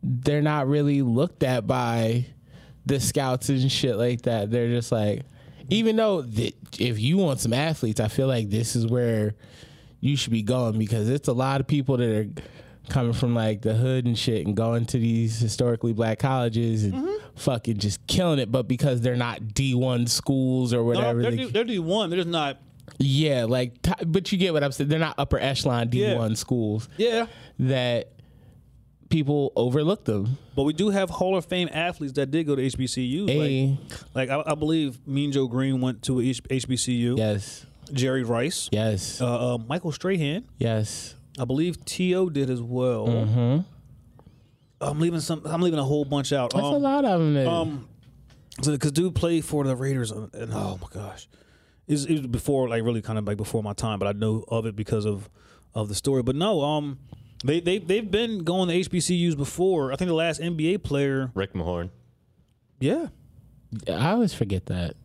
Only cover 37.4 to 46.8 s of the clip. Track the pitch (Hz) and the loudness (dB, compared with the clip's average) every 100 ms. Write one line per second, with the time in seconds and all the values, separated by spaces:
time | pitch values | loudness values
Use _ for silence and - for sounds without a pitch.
37.4 | 101 - - - - 139 131 131 120 117 | -4 -14 -20 -20 -8 -2 0 0 0 0
38.4 | 131 - - 104 110 101 - - 127 120 | -2 -4 -2 0 2 0 -4 -4 -2 0
39.4 | 123 120 113 156 170 143 185 190 143 165 | -2 -2 -4 -6 -4 -6 -2 0 0 -4
40.4 | 254 - 113 110 107 - - - - - | -8 -4 0 0 -2 -6 -14 -18 -20 -8
41.4 | 123 135 170 165 - - 180 180 185 143 | -4 0 -2 -4 -10 -2 0 2 0 0
42.4 | 135 127 117 123 127 117 110 117 110 120 | -2 -2 -4 -2 0 0 0 2 2 2
43.4 | 120 143 185 - - - - - - - | 4 2 0 -10 -20 -20 -20 -20 -20 -20
44.4 | _ _ _ _ 135 147 165 170 143 160 | _ _ _ _ -6 0 0 0 -2 -4
45.4 | 151 170 180 160 135 151 143 143 135 143 | -4 0 2 2 2 0 0 -2 0 0
46.4 | 143 - 139 294 | 2 0 2 2